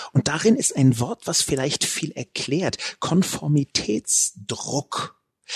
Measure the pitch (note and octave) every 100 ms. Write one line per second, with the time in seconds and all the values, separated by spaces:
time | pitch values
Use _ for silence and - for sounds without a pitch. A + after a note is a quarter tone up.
0 | - C#3 C#3+ D3+ A3 B3 - - C3+ A2+
1 | B2+ A#3 - E3 - C3+ C#3 - - -
2 | D#3 - - - - D3+ D#3+ - - -
3 | - F3+ F#3 - D3+ D3 C#3 - - G#3+
4 | - - - - - A#2+ - C#3 - -
5 | D3+ _ _ _ -